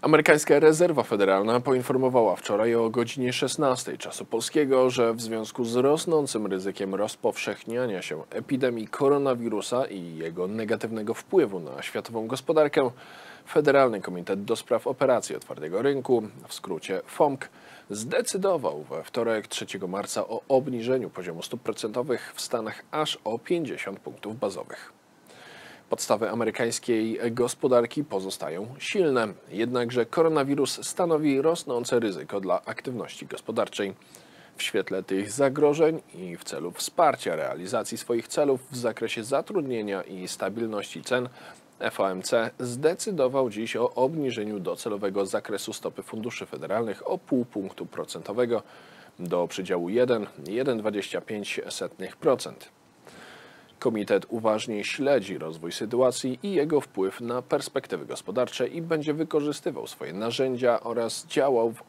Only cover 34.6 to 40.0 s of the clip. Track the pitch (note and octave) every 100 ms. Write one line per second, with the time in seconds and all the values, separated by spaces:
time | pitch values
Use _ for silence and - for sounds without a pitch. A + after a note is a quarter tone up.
34.6 | - G#2+ F#2+ F#2+ F#2 F#2+ G#2 A2+ C#3 C3+
35.6 | D3 D3 D#3+ D#3+ - E2+ F2+ E2+ - -
36.6 | E2 - - - D#3+ - - D#2+ C2+ D2+
37.6 | F#2 A#2 G2+ A#2 - A#2 - - C#3+ C3
38.6 | - C3 A#2 G#2+ A2+ - A2 C#3 E3+ G#3
39.6 | C#3 A#2 G#2 G2